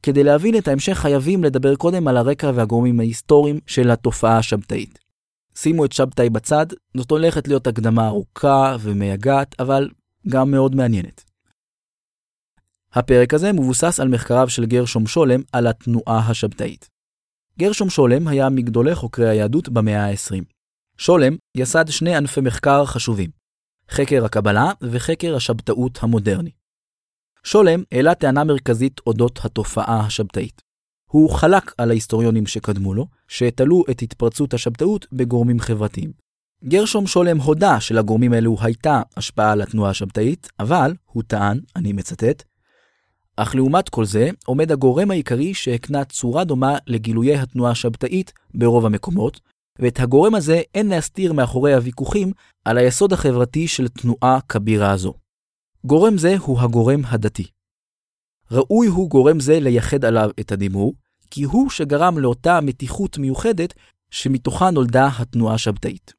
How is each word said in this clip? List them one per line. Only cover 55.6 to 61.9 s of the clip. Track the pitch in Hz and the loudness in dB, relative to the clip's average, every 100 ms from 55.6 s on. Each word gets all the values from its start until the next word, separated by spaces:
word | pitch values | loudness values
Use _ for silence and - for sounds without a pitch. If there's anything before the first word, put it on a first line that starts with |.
| _ _ | _ _
גורם | 127 151 214 202 | 2 4 4 4
זה | 165 196 | 2 0
הוא | 143 123 | -2 0
הגורם | 120 117 117 143 | 2 2 2 0
הדתי. | 123 117 107 - 90 _ _ _ _ _ _ _ _ _ _ | -2 -4 -4 -6 -14 _ _ _ _ _ _ _ _ _ _
ראוי | 117 - 214 233 | -2 2 2 2
הוא | 175 180 | 0 2
גורם | 139 135 160 | 4 6 4
זה | 135 160 | 4 2
לייחד | 135 120 117 143 | 4 0 0 0
עליו | 123 113 107 - | 2 2 0 -2
את | 107 | -6
הדימור, | 98 98 98 107 - _ _ _ | -4 -4 -2 -2 -4 _ _ _
כי | - | -8
הוא | 143 196 269 | -2 0 0
שגרם | - 151 | -2 -2